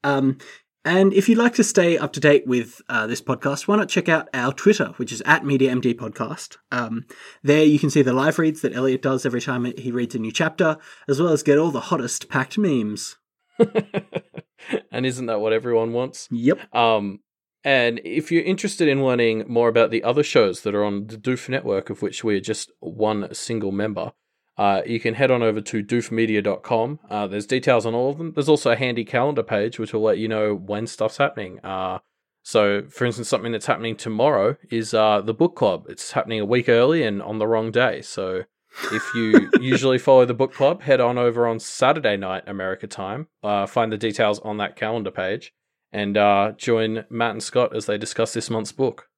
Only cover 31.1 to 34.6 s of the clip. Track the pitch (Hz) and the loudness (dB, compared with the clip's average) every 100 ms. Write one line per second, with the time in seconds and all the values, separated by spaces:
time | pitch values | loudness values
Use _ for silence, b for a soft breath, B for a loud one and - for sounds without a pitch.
31.1 | - 143 - 98 - 92 95 92 92 _ | 0 -2 -2 -12 -12 -10 -6 -6 -8 _
32.1 | _ _ _ - 113 104 101 - - 123 | _ _ _ 0 2 4 2 -4 -4 -4
33.1 | 113 113 123 117 113 - 110 113 110 - | -4 -4 -4 -2 -6 -2 -4 -4 -8 -8
34.1 | 107 135 131 101 143 | 0 2 2 0 -2